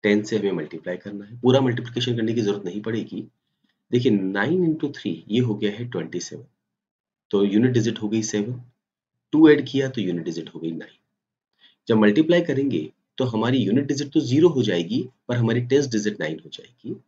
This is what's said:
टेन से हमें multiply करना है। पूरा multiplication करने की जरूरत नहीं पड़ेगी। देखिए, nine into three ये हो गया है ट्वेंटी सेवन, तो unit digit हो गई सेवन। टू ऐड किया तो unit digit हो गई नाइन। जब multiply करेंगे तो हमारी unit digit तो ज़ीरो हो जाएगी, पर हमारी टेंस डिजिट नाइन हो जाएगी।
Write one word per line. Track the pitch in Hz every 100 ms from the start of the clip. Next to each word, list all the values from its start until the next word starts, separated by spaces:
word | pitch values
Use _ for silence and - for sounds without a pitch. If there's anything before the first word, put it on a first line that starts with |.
टेन | 104 104
से | 104 110
हमें | 98
multiply | 87 76 82 - 90
करना | 101 101 101
है। | 120
पूरा | 123 127
multiplication | 131 117 - - 127 117
करने | 110
की | 117
जरूरत | 101 101 90
नहीं | 98
पड़ेगी। | 113 113 - 90 117 _ _ _ _ _ _
देखिए, | 123 123
nine | 101 95 101 123 185 170
into | 156 - -
three | 101 82 -
ये | 110
हो | 123 104
गया | 104
है | 104 120
ट्वेंटी | 92 80 87
सेवन, | - 82 - _ _ _ _ _ _ _ _
तो | 101 101
unit | 101 127
digit | 120 110 104
हो | 107
गई | 110
सेवन। | 107 104 107 123 - _ _ _ _ _ _
टू | 151 156
ऐड | 147 127
किया | 135 135
तो | 131
unit | 92 85 85
digit | 82 80 82
हो |
गई | 82
नाइन। | 80 - _ _ _ _ _ _ _ _ _ -
जब | 110
multiply | 107 104 160 175
करेंगे | 170 135 139 90 76 _ _ -
तो | 127
हमारी | 113 113 131
unit | 98 120 143
digit | 139 143
तो | 160
ज़ीरो | 127 135 175
हो | 135
जाएगी, | 107 87 85 117 - _ -
पर | 123
हमारी | 123 120
टेंस | 120 135 135
डिजिट | 113 104 104
नाइन | 78 80 -
हो |
जाएगी। | - - _ - 202